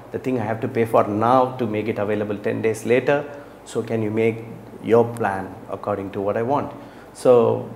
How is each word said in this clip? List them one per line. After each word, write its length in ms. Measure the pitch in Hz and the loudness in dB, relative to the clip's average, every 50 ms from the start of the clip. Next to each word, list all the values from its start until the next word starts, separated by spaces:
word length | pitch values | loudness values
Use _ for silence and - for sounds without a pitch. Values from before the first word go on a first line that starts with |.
| - - - | -12 -10 -10
the 60 | - | -6
thing 200 | - 131 127 120 | -4 -2 -2 -2
I 40 | 107 | -2
have 160 | 110 113 113 | -2 -4 -4
to 80 | 127 120 | -4 -2
pay 160 | 120 113 117 | 0 0 0
for 180 | 113 131 120 110 | 2 4 2 2
now 480 | 107 101 107 113 117 127 131 127 131 127 | 2 0 0 2 4 4 4 4 2 0
to 80 | 123 123 | -4 -4
make 220 | 101 104 107 104 113 | -2 -2 -2 -2 -2
it 100 | 107 107 | -2 -2
available 380 | 101 104 107 104 107 104 101 | -2 -2 -2 -2 -2 -4 -4
ten 240 | 98 - 113 113 110 | -4 -4 -4 -2 0
days 240 | 107 110 107 - - | 0 -2 -2 -2 0
later. 400 | 110 120 123 120 - 143 143 - - - - - - - - - | 2 2 2 4 2 2 0 0 -4 -10 -16 -16 -18 -20 -20 -16
So 160 | - - 117 | -8 -6 -6
can 200 | 117 117 113 113 | -4 -2 -2 -2
you 100 | 110 107 | -2 0
make 340 | 107 110 113 113 110 113 - - - - - - - - - - 110 | 0 2 2 2 0 -2 -6 -12 -14 -16 -16 -16 -16 -8 0 4 6
your 100 | 117 117 | 6 4
plan 460 | 117 117 113 110 98 98 95 92 92 92 - - - | 4 0 -2 -2 -2 -2 -4 -6 -8 -10 -14 -14 -12
according 420 | 98 101 - 107 104 98 98 95 | -12 -8 -4 -4 -4 -4 -4 -6
to 100 | - 104 | -6 -4
what 160 | 98 101 101 | -2 0 0
I 60 | 113 117 | 0 0
want? 280 | 123 143 139 104 - - - - - - - - - - | 0 0 -2 -2 -4 -8 -14 -16 -18 -18 -20 -20 -20 -8
So, 520 | - - 131 123 120 113 110 113 104 - - - | 2 6 6 8 8 8 6 2 0 -4 -8 -8